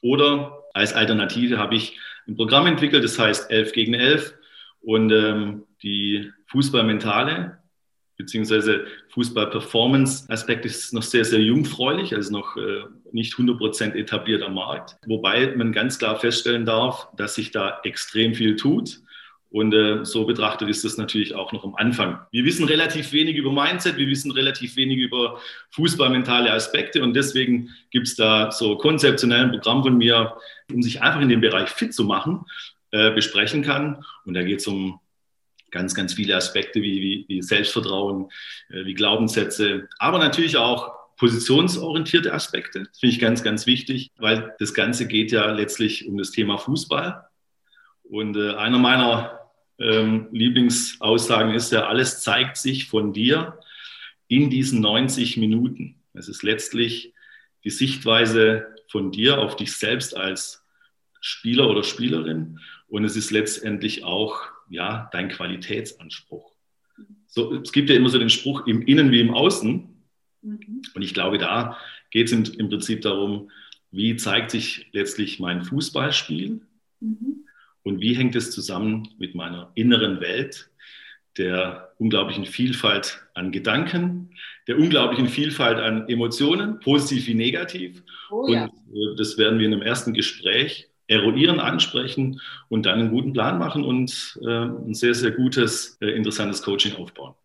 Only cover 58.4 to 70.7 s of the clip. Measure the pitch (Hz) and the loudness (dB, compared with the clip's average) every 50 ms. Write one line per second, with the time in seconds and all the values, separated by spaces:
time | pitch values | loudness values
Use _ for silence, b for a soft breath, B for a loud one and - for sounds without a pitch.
58.4 | 110 110 110 110 - - - - _ _ - 104 95 95 92 104 110 131 143 127 | 6 6 4 2 -2 -8 -16 -20 _ _ -6 -4 -4 -4 -4 0 2 2 2 2
59.4 | 107 101 - - 107 113 - - - 104 120 127 131 - - - 95 95 95 92 | 0 -2 -4 -6 -8 -8 -6 -4 -2 -2 -2 -2 -4 -8 -8 -6 -4 -4 -4 -6
60.4 | - - - _ _ _ _ _ _ _ _ _ _ _ _ _ - - - - | -10 -12 -14 _ _ _ _ _ _ _ _ _ _ _ _ _ -10 -10 -10 -6
61.4 | - 117 120 127 139 117 104 104 101 - - - 120 127 143 82 80 82 80 80 | -4 0 2 4 4 4 4 2 0 -4 -6 -4 -2 -2 -2 -2 -2 -4 -4 -6
62.4 | 80 80 B B B B B B B _ - 104 104 104 104 110 104 - 107 107 | -6 -8 B B B B B B B _ -4 -2 -2 -2 -2 -4 -4 0 0 0
63.4 | 107 107 - - - 107 104 98 107 107 - - - 82 90 101 107 107 - - | 0 0 -4 -6 -6 -6 -6 -4 -4 -4 -6 -6 -6 -6 -2 -2 -2 -2 -4 -10
64.4 | - - - - _ _ 92 82 90 98 107 113 110 - - 87 92 95 92 - | -12 -14 -16 -20 _ _ -8 -6 -6 -6 -6 -8 -10 -10 -8 -6 -6 -6 -6 -8
65.4 | 87 87 92 90 - - 107 110 - - - _ - 80 - - _ _ - 87 | -8 -8 -8 -8 -8 -6 -6 -6 -6 -8 -14 _ -18 -18 -18 -18 _ _ -20 -20
66.4 | - - _ _ _ _ _ _ _ _ _ - - _ - _ _ _ - 120 | -20 -20 _ _ _ _ _ _ _ _ _ -20 -20 _ -20 _ _ _ -4 -4
67.4 | 117 - - - - - - 143 143 135 139 120 127 127 120 123 117 113 101 - | -2 -2 -4 -8 -8 0 0 2 4 6 6 6 6 6 4 4 4 4 2 2
68.4 | - 135 139 - - 123 110 107 - - 139 156 151 135 120 120 113 113 - 117 | 2 -4 -4 -4 -2 0 0 0 4 6 6 8 8 8 6 6 6 4 4 4
69.4 | 143 185 - - - 110 143 180 - - - _ _ _ _ _ _ _ _ _ | 4 4 2 2 0 -2 -2 -2 -4 -10 -20 _ _ _ _ _ _ _ _ _
70.4 | _ 214 - - - - | _ -12 -12 -12 -12 -14